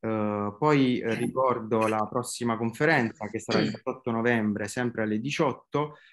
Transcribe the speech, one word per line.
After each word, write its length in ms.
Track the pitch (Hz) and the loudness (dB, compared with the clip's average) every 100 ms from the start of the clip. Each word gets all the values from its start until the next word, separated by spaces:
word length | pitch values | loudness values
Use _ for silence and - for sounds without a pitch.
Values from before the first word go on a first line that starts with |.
Eh, 560 | 113 110 104 104 104 104 | -2 -2 0 -2 -4 0
poi, 400 | 151 147 131 123 | 2 4 4 2
eh, 140 | - | -2
ricordo 720 | 110 120 123 131 123 110 110 110 | -2 -2 0 0 0 0 2 2
la 200 | 107 107 | 2 0
prossima 500 | 123 120 - 120 113 | -2 -4 -4 -2 0
conferenza, 680 | 117 110 151 156 117 - 107 | -2 2 4 4 2 -2 -8
che 100 | 113 | -8
sarà 200 | - 110 | -2 0
il 100 | 110 | 0
ventotto 400 | 107 - 123 - | -2 -6 -6 -4
novembre, 580 | 113 117 120 107 101 104 | 0 2 2 2 -2 -4
sempre 340 | - 123 117 | -4 -4 -2
alle 180 | 110 107 | -2 -2
diciotto, 760 | 127 143 151 117 _ 143 151 151 - | -2 0 0 0 _ -4 -4 -8 -20